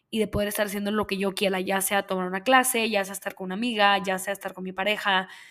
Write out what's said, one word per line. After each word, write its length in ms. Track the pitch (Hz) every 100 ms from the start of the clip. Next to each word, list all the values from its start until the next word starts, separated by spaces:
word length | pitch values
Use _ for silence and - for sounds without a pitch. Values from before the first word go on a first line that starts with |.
| _
y 100 | 220
de 80 | 208
poder 200 | 208 202
estar 200 | 208 208
haciendo 240 | 202 202
lo 160 | 214 208
que 100 | 196
yo 180 | 196 190
quiera, 240 | 196 190
ya 220 | 185 196
sea 260 | - 202 -
tomar 200 | 190 180
una 160 | 190
clase, 460 | 190 262 254 226 226
ya 140 | 202
sea 100 | 190
estar 220 | 190 202 -
con 100 | 190
una 100 | 190
amiga, 460 | 240 214 202 196
ya 160 | 185 190
sea 120 | 190
estar 220 | 196 196
con 100 | 185
mi 80 | 185
pareja, 560 | 185 196 208 208 190 190 - -